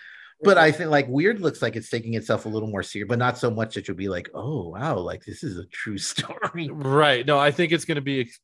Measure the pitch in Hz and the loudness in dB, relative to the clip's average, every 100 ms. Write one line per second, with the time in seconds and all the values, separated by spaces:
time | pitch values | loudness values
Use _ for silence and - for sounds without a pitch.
0 | - - - - 196 180 156 156 165 147 | -4 -20 -20 0 6 8 8 6 4 2
1 | 123 131 185 220 160 - 120 113 113 117 | 4 2 2 2 0 0 -2 -4 -4 -4
2 | 113 113 - 107 110 110 107 101 92 101 | -2 -4 0 0 0 -4 -2 -4 -4 -6
3 | 101 120 123 117 120 110 110 104 98 95 | -2 0 2 2 0 0 -2 -4 -6 -4
4 | 98 90 - - 120 147 85 92 151 110 | -4 -4 -6 -8 -6 -6 -6 -6 -4 -2
5 | 85 90 - 90 139 90 - - 113 101 | -4 -8 -12 -12 -10 -10 -12 -10 -8 -6
6 | - - - - 196 170 156 156 135 143 | -6 -6 -6 -6 -8 -6 -8 -6 0 4
7 | 147 127 135 143 147 143 170 160 - 151 | 4 4 2 2 4 2 0 0 -2 -4
8 | 139 135 117 - | -2 -2 -4 -8